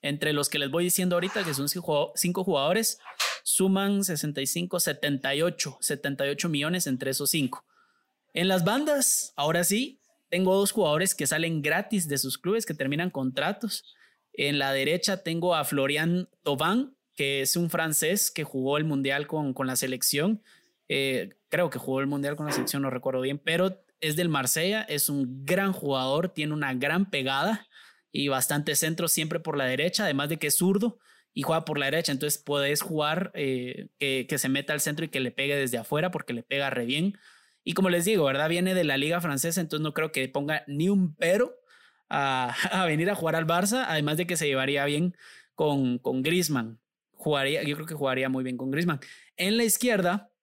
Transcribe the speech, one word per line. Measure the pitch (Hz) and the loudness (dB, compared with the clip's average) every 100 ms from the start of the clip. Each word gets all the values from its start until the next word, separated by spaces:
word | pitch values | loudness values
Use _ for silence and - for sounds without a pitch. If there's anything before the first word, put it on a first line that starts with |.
Entre | 143 147 151 | -4 -2 0
los | 147 143 | 0 0
que | 147 | -2
les | 139 | -2
voy | 156 175 | 0 2
diciendo | - 180 175 | 2 2 2
ahorita, | 185 214 | 0 -4
que | 175 | -2
son | 135 143 | -2 -2
cinco, | 185 170 147 151 - | -4 0 0 0 0
cinco | 175 180 185 | -2 0 0
jugadores, | 151 147 196 226 - - - - - | 2 2 2 0 -4 -14 -6 -6 -4
suman | - - 190 190 196 202 | -2 2 4 4 2 0
sesenta | 196 151 151 139 | 0 -2 -4 -2
y | 139 | -2
cinco, | 170 180 180 | -2 -2 0
setenta | 170 139 147 139 135 143 | 0 0 0 0 0 2
y | |
ocho, | 170 170 151 - | 0 0 -8 -4
setenta | - 143 143 139 139 | -4 -2 -2 -2 -2
y | |
ocho | 143 175 | 0 0
millones | 147 147 180 160 | 0 0 0 0
entre | 131 135 | -2 -2
esos | 131 139 | -2 0
cinco. | 165 131 - _ _ _ _ _ _ _ | 2 0 -2 _ _ _ _ _ _ _
En | - 185 | -2 2
las | 185 | 2
bandas, | 170 247 302 294 254 - - - | 2 2 2 2 2 0 -4 -2
ahora | 147 165 175 | 2 2 2
sí, | 208 269 - _ _ _ | 2 0 -8 _ _ _
tengo | 180 185 190 | 2 4 4
dos | 202 | 4
jugadores | 220 165 151 190 - | 2 2 4 2 0
que | 147 | -2
salen | 156 165 160 | 0 0 -2
gratis | 147 165 208 208 160 | 0 0 0 -2 0
de | 139 | -2
sus | 135 - | -2 -4
clubes, | 175 220 214 | -2 -2 -2
que | |
terminan | 151 135 147 180 | -4 -2 0 -2
contratos. | 139 131 127 151 202 220 - - _ _ _ _ | -2 -4 0 -2 -2 -6 -6 -10 _ _ _ _
En | - 139 143 | -4 -2 0
la | 135 | 0
derecha | 135 135 175 - 190 | 0 0 0 0 -2
tengo | - 165 175 | -2 -2 2
a | 165 139 | 0 0
Florian | 143 135 147 165 175 180 _ | 0 0 2 2 0 -2 _
Thauvin, | - 139 156 220 277 _ _ - | -4 0 2 2 -2 _ _ -4
que | 139 139 | -2 0
es | 139 175 | 0 0
un | 170 | 0
francés | 165 160 151 156 202 - | 0 0 0 2 2 0
que | - 147 | -2 -6
jugó | 135 131 147 | -2 0 0
el | 156 | 2
Mundial | 139 135 139 147 | 0 0 -2 -2
con, | 156 147 | -2 -2
con | 127 131 | -2 -2
la | 127 | -2
selección. | 131 127 - 139 175 220 _ - _ _ _ | -4 -2 0 2 2 0 _ -20 _ _ _
Eh, | 143 135 127 - - _ | -2 0 -2 -4 -12 _
creo | 156 170 | 0 0
que | 123 | -2
jugó | - 131 | -2 0
el | 139 | 0
Mundial | 143 143 151 | 0 -2 -4
con | 151 | -4
la | |
selección, | 139 127 143 | -2 -2 -2
no | 139 | -2
recuerdo | 127 135 131 | -2 -2 0
bien, | 131 143 | -2 -2
pero | - 165 185 185 _ _ | 0 2 2 -2 _ _
es | 160 156 | -2 0
del | 175 | 2
Marsella, | 147 127 160 175 214 | 2 2 2 0 0
es | - 147 - | -2 -2 0
un | 143 127 131 139 | 0 -2 -4 0
gran | 180 196 | 2 2
jugador, | 185 147 135 131 143 180 | 0 0 0 2 2 0
tiene | 151 151 | -2 -4
una | 151 143 | -2 -2
gran | 127 143 165 196 | 0 0 2 2
pegada | 143 131 135 175 220 - - - _ _ | 0 0 0 0 -2 -6 -20 -20 _ _
y | 139 139 | -4 0
bastante | 131 131 147 151 147 | 0 0 0 0 0
centro | 160 165 170 | 0 -2 0
siempre | - 156 165 | 0 0 -4
por | 160 143 | -4 -2
la | 131 | 0
derecha, | 127 160 180 202 | 0 0 0 0
además | 135 143 | 0 -2
de | 160 | -2
que | 151 | 0
es | - | 2
zurdo | 180 196 233 - _ - _ | 4 4 2 -2 _ -20 _
y | - | -6
juega | 139 165 160 | 0 0 0
por | 147 | -2
la | 139 | 0
derecha, | 151 165 | 0 0
entonces | 135 147 - | -2 -2 -4
puedes | - 143 139 147 | -2 0 0 0
jugar, | - 156 147 160 185 175 | -2 -2 0 0 -2 -4
eh, | 143 127 123 127 - _ | -2 -2 -4 -10 -14 _
que, | 139 131 123 | -2 -2 -2
que | 143 | -2
se | 135 | 0
meta | 135 143 | 0 0
al | 147 | -2
centro | 151 147 160 | -2 -2 -4
y | |
que | 139 | -4
le | 127 | -4
pegue | - 139 143 | -2 -2 0
desde | 135 120 | 0 -4
afuera | 110 147 180 | -2 -2 0
porque | 170 - | -4 -6
le | 120 | -8
pega | - 139 139 | -4 -2 -2
re | 123 120 | -2 -2
bien. | 143 185 196 - - _ _ | 0 0 -2 -18 -20 _ _
Y | - | -4
como | 165 185 | 2 4
les | 175 170 | 4 2
digo, | 214 143 | 4 4
¿verdad? | 139 156 | 2 0
Viene | 170 185 | 2 2
de | 185 | 2
la | 160 135 | 2 0
liga | 147 170 | 0 0
francesa, | 170 139 170 170 | 0 -2 -2 -2
entonces | 160 151 | -2 -2
no | 151 | -2
creo | 147 156 | -2 -2
que | 156 131 | -2 -2
ponga | 143 143 151 - | -4 -2 -4 -4
ni | 143 175 | 0 2
un | 202 180 156 | 4 2 0
pero | 165 196 247 - _ - - _ _ | 2 4 2 -2 _ -20 -20 _ _
a, | 147 139 131 123 120 | 0 2 0 0 -2
<laughs> | - | 0
a | 185 180 | 2 2
venir | 151 175 | 2 2
a | 202 | 0
jugar | 165 160 | 0 0
al | 160 | 2
Barça, | 170 196 247 262 | 2 2 0 0
además | 160 147 156 | 0 0 0
de | 175 | -2
que | 170 | 0
se | 147 | 0
llevaría | 131 135 143 143 | 0 2 0 2
bien | 147 175 - - - _ | 2 0 -2 -20 -20 _
con, | - 151 143 127 123 | 0 2 2 2 0
con | - 131 | -2 0
Griezmann. | 139 175 170 139 113 113 _ _ _ | 2 2 2 0 -2 -10 _ _ _
Jugaría, | _ 156 143 135 151 | _ -2 0 2 0
yo | 147 147 | -2 -4
creo | 160 | -8
que | 156 | -4
jugaría | 135 127 131 | -2 0 0
muy | 131 | -2
bien | 127 123 | -4 -6
con | 131 | -4
Griezmann. | 139 175 139 - - - - | 0 0 -2 -6 -20 -20 -4
En | 185 226 | 0 2
la | 233 | 2
izquierda | - 247 208 175 202 - _ | 2 2 2 2 0 -4 _